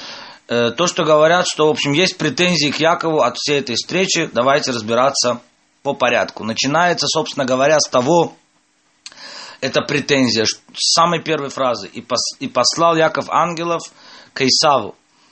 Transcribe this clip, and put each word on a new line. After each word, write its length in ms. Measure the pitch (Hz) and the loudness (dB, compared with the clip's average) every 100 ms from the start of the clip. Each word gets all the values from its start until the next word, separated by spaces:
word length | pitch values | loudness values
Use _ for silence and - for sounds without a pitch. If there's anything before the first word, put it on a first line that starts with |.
| - - - - - | -16 -16 -18 -20 -4
э, 220 | 120 117 | 0 0
то, 140 | - 175 | 0 -2
что 180 | 175 | 0
говорят, 420 | 156 151 156 175 165 | 2 4 6 4 0
что, 180 | - 156 | 2 2
в 40 | |
общем, 220 | 143 143 | 2 0
есть 260 | 143 180 - | 2 0 0
претензии 520 | 156 135 180 170 147 | -4 0 0 0 -2
к 60 | 131 | 0
Якову 460 | 156 170 165 156 | 0 0 0 0
от 160 | 123 120 | 0 -2
всей 220 | - 143 | -2 -2
этой 160 | 135 117 | -2 -6
встречи, 520 | - 165 185 - 156 | -4 -2 0 -2 -2
давайте 420 | 113 127 143 143 | 0 2 2 0
разбираться 680 | 120 107 117 135 - 123 120 - _ _ _ | -4 -2 0 2 0 -2 -4 -8 _ _ _
по 120 | 139 | -6
порядку. 500 | 139 123 117 95 - | -2 0 2 -2 -4
Начинается, 600 | 104 110 135 156 175 165 139 | -8 -4 0 2 2 0 -2
собственно 400 | 160 156 - 127 | -2 -4 -4 -2
говоря, 340 | 127 139 151 | 0 2 2
с 80 | 143 | 2
того, 460 | 131 123 170 160 - _ _ _ _ _ _ - - - - - - | 0 2 2 2 -4 _ _ _ _ _ _ -20 -20 -18 -18 -18 -8
эта 180 | 131 151 | -4 -2
претензия, 640 | - 143 - 139 127 107 | -2 -2 0 2 2 2
ш-, 140 | 107 - - | -2 -4 -12
с 180 | - - | -8 -2
самой 300 | - 170 165 | 2 2 0
первой 260 | 123 156 139 | -2 -4 -4
фразы. 400 | 139 131 113 95 | -4 -2 -2 -8
"И 140 | - | -14
пос-, 340 | - 120 - - | -6 -4 -4 -6
и 100 | 135 | -4
послал 480 | 127 120 - 170 165 | 0 0 2 2 4
Яков 340 | 156 156 123 | 2 0 -2
ангелов 500 | 131 170 165 170 165 - - - - - | 0 0 -2 -4 -4 -6 -18 -20 -20 -14
к 80 | - | -4
Исаву". 520 | 131 - 156 135 104 - _ _ _ | 0 2 4 2 0 -10 _ _ _